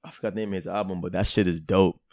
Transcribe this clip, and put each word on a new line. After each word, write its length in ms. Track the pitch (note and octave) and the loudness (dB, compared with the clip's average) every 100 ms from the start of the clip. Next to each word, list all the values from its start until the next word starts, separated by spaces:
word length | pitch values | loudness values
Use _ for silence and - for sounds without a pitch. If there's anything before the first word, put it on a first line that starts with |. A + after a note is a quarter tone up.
I 60 | - | -20
forgot 240 | - A2 | -8 -6
the 60 | G2 | -4
name 100 | G#2+ | -4
of 40 | F#2+ | -4
his 100 | E2+ | -4
album, 340 | G2 G2 F#2 | -4 -4 -4
but 120 | F2+ | -4
that 140 | F2+ G#2 | -2 0
shit 200 | - F#2 | 2 2
is 120 | E2 | 0
dope. 400 | D#2 F#2+ F#2 - _ | 0 4 4 2 _